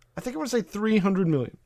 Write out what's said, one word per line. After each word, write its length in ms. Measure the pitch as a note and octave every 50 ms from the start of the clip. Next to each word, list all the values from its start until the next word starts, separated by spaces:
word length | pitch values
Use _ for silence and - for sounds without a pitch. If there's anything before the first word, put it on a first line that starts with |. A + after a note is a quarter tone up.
| _ _ _
I 40 | G3
think 140 | - B3 B3
I 40 | D#4+
wanna 100 | D4+ A#3+
say 140 | B3+ A#3+
three 360 | F3+ - - G#3 G#3+ A3 G#3+ G#3
hundred 300 | F3 G3 F#3+ F#3 F#3+ E3
million. 280 | D#3 C3+ A#2+ - - - _